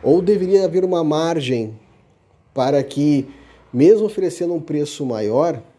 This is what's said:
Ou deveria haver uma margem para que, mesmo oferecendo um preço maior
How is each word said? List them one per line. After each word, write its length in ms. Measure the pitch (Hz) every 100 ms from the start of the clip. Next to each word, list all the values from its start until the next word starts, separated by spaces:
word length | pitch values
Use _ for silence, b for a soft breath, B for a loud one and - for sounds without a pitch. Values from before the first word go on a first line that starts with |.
Ou 200 | - 170
deveria 420 | 185 202 180 196
haver 200 | 185 170
uma 200 | 185 180
margem 720 | 156 151 165 170 127 123 110 110 _ _ _ _ _ _ _
para 280 | - 131 143
que, 460 | 135 - 147 143 131 B B B B
mesmo 340 | 123 151 220 208
oferecendo 480 | 208 185 160 170
um 60 | 170
preço 440 | 160 147 147 -
maior 580 | 135 113 104 117 165 139 -